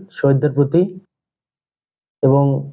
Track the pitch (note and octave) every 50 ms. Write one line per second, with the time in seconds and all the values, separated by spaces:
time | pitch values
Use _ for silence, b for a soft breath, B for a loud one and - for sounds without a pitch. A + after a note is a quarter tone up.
0 | - - - - - C#3 C#3 C3 D3 C#3+ C3 C#3+ C#3+ C#3+ E3 E3+ F#3 G#3 F3+ F#3+
1 | - _ _ _ _ _ _ _ _ _ _ _ _ _ _ _ _ _ _ _
2 | _ _ _ _ - C3 C3+ C#3 C#3+ C#3 C3+ C#3 C#3 -